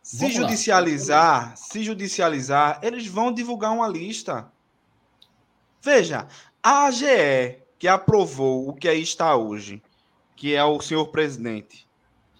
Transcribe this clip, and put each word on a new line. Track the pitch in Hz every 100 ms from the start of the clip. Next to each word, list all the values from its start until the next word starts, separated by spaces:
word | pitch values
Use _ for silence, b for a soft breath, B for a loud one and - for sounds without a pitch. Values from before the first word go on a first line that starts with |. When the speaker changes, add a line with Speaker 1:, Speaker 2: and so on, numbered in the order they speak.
Speaker 1:
Se | - 120
Speaker 2:
Vamos | 269 240
lá. |
Speaker 1:
judicializar, | 233 220 220 185 175 147 131 151 165 135 117 117
se | - 214
judicializar, | 220 202 196 - 170 147 131 143 147 147
eles | 220 240 220
vão | 190 240
divulgar | 233 233 233 214
uma | 233 226
lista. | 165 185 220 - 127 110 _ _ _ _ _ _ _ _ _ _ _ _ _
Veja, | 277 269 170 131 - B B _
a | 220 285 285
A |
G | 240 285
E, | 240 147 131 123 123 _ _
que | 175
aprovou | 190 - 214 180 135 135 131 135
o |
que | 143 170
aí | 160
está | 165 - 165 131
hoje, | 110 104 101 101 _ _ _ _ _ _
que | 143 143
é |
o | 147 151
senhor | - 156 151
presidente | 156 151 127 117 107 - - _ _ _ _ _